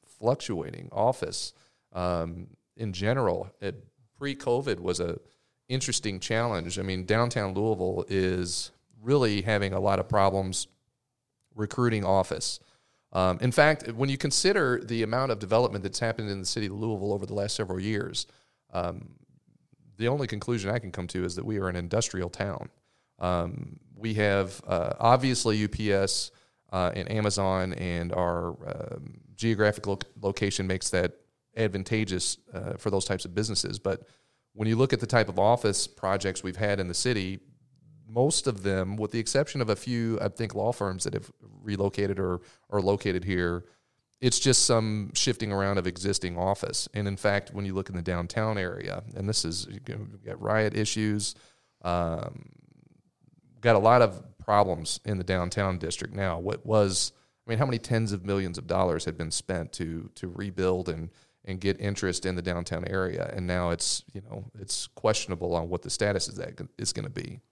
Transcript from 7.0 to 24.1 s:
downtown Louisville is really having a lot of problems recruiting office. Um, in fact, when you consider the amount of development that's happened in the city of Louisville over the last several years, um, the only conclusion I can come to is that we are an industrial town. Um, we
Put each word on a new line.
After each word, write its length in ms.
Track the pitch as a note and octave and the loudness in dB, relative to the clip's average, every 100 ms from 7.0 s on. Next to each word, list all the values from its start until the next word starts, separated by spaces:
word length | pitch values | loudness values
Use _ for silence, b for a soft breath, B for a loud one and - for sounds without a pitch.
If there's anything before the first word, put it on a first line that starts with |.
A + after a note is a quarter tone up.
downtown 500 | F#2 G#2+ A#2+ B2 G2+ | 0 2 2 0 -2
Louisville 500 | F#2+ A2 G2+ F#2 F#2+ - | 0 0 2 0 -2 0
is 640 | G2 F#2 F#2 F2+ - - _ _ _ | 2 2 0 -2 -4 -6 _ _ _
really 420 | A2 C#3+ A#2+ G#2 | 0 4 4 2
having 300 | F#2+ G#2+ G2 | 2 2 2
a 80 | F#2+ | 2
lot 180 | G2 G2 | 2 2
of 100 | F#2+ | 2
problems 580 | G#2 G2 F#2+ F#2+ F#2 - _ _ _ _ _ _ _ _ | 4 4 4 -2 -4 -6 _ _ _ _ _ _ _ _
recruiting 500 | - G#2 - B2 A2 | -6 -6 2 2 2
office. 540 | F#2+ F#2+ F#2 - - - b b b b b | 4 4 4 -2 -4 -6 b b b b b
Um, 260 | - F#2 F2+ | 2 2 4
in 120 | B2+ | 2
fact, 400 | B2 D3+ D#3 - | 6 6 6 -2
when 160 | A2+ C#3 | -2 -2
you 100 | C3+ | 0
consider 600 | D3 - F#3+ G3 C#3 B2 | 0 2 2 4 2 0
the 180 | A#2 A#2 | -2 -2
amount 280 | A2 A#2+ C3+ | 0 0 0
of 80 | G#2+ | -2
development 440 | G2 A2 B2 G2 | 2 4 4 0
that's 160 | F#2+ - | -4 -2
happened 300 | A#2 A#2 G#2+ | -2 -2 -4
in 100 | G2 | -4
the 60 | F#2 | -4
city 200 | - G#2 | -4 -4
of 60 | |
Louisville 400 | G2+ A2+ G#2+ G2+ | -4 -4 -2 -2
over 120 | G2+ | -2
the 100 | F#2+ | -2
last 200 | G2+ G2 | -4 -2
several 260 | - G2 F#2 | -2 -4 -2
years, 460 | G2 G#2+ G2+ - - b b b _ | -2 -2 -4 -6 -8 b b b _
um, 380 | F#2 F2+ E2+ - - _ _ _ _ _ _ _ - | -4 -4 -6 -12 -20 _ _ _ _ _ _ _ -2
the 100 | A#2 | 0
only 180 | C#3+ C3 | 0 -2
conclusion 440 | G#2 - A#2+ F#2+ | -4 -2 -2 0
I 80 | A#2 | -2
can 140 | G#2 | -4
come 140 | F2 F2 | -8 -6
to 160 | F2+ | -2
is 120 | F2+ F2 | -2 -2
that 80 | |
we 140 | - G#2+ | -4 -2
are 100 | F#2+ | -2
an 80 | F2 | -2
industrial 520 | F2 G#2 A2+ F#2 F2 | 0 0 0 -2 -6
town. 420 | - G2+ E2+ - _ _ _ _ _ | -4 -6 -6 -10 _ _ _ _ _
Um, 600 | F2+ F2+ E2+ - - - _ | 0 0 -2 -6 -10 -14 _
we 200 | - A2 | -8 -4